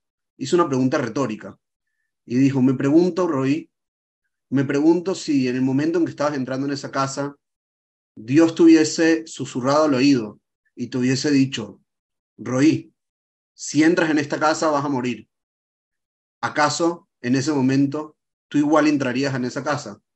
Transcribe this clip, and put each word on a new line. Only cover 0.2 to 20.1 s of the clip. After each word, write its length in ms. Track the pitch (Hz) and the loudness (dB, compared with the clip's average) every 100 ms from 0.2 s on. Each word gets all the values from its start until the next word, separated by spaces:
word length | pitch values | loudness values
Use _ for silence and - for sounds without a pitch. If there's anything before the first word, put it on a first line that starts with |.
| _ - | _ -12
hizo 180 | 131 180 | -2 0
una 120 | 160 | 2
pregunta 300 | 131 131 151 | 0 0 -2
retórica 600 | 117 120 123 104 98 - _ _ _ _ _ _ - | -4 -4 -6 -6 -14 -20 _ _ _ _ _ _ -6
y 100 | 123 | 0
dijo, 260 | 139 135 | 2 2
"Me 120 | 131 | 0
pregunto, 540 | 135 139 160 180 175 175 | 2 2 4 2 0 -2
Roy, 420 | 135 135 156 - _ _ _ _ _ _ _ - | -2 -2 -2 -6 _ _ _ _ _ _ _ -6
me 160 | 131 139 | -2 0
pregunto 500 | 143 156 175 175 175 | 2 2 2 0 -8
si 320 | - 143 127 | -2 -2 0
en 80 | 127 | -2
el 60 | |
momento 380 | 131 131 160 175 | 0 0 0 0
en 60 | 147 | -2
que 60 | |
estabas 240 | 135 147 143 | -2 -4 -2
entrando 320 | 127 131 143 | -6 -6 -6
en 60 | |
esa 180 | 139 135 | -6 -6
casa, 440 | 135 135 143 143 - _ _ _ _ _ _ _ - | -4 -4 -4 -8 -10 _ _ _ _ _ _ _ -20
Dios 400 | 110 143 165 160 | 0 2 4 6
te 80 | |
hubiese 600 | 165 160 156 - 160 160 160 | 6 8 4 0 2 0 -2
susurrado 600 | - 131 131 127 147 156 | -12 -10 -4 0 2 2
al 100 | 127 | 2
oído 440 | 143 127 104 - _ _ _ - | 4 2 0 -12 _ _ _ -12
y 120 | 113 | -8
te 100 | 127 | -2
hubiese 340 | 127 131 151 | -2 0 0
dicho, 500 | 139 135 123 101 - _ _ _ _ _ - | 2 2 -2 -12 -14 _ _ _ _ _ -16
'Roy, 560 | 110 127 151 135 - _ _ _ _ _ _ _ | -6 2 2 2 -6 _ _ _ _ _ _ _
si 280 | - 143 | -6 2
entras 260 | 160 175 - | 2 2 0
en 100 | 151 | 0
esta 200 | 139 143 | -2 -2
casa 300 | 156 160 160 | 0 0 0
vas 160 | 143 143 | -2 -2
a 40 | |
morir'. 380 | 131 123 107 - _ _ _ _ _ _ _ _ _ _ - | -4 -4 -8 -12 _ _ _ _ _ _ _ _ _ _ -10
¿Acaso 680 | 117 135 147 139 170 175 _ _ | -6 0 0 2 -2 -2 _ _
en 140 | 120 131 | -2 0
ese 160 | 139 | 0
momento 640 | 143 131 135 139 151 151 _ _ _ _ | 0 2 2 0 -2 -10 _ _ _ _
tú 100 | 143 | 0
igual 300 | 147 156 151 | 2 4 4
entrarías 480 | 147 127 123 139 131 | 0 -2 -2 -2 -2
en 100 | 123 | -4
esa 180 | 139 | -6
casa?". 360 | 139 139 107 101 _ | -6 -6 -8 -18 _